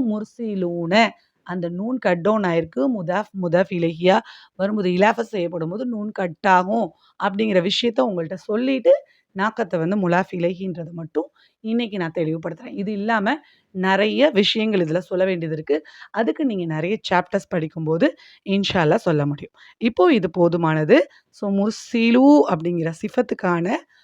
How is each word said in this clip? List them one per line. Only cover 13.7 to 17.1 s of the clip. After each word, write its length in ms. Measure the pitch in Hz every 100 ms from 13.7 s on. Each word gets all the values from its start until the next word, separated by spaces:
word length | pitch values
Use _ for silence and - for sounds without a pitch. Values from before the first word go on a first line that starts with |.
நிறைய 560 | 190 190 190 214 214 294
விஷயங்கள் 500 | 220 202 220 220 202
இதுல 180 | 160 170
சொல்ல 240 | 175 180
வேண்டியது 300 | 190 180 160
இருக்கு. 220 | 156 156 147 - - -
அதுக்கு 320 | 202 233 320
நீங்க 200 | 277 196 170
நிறைய 280 | 156 175 214
சாப்டர்ஸ் 460 | -